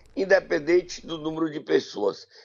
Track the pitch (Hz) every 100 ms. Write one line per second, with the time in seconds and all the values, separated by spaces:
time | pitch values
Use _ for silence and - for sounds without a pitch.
0 | - - 190 190 - 170 147 175 175 -
1 | 127 160 151 160 160 147 143 156 - 107
2 | 101 - - -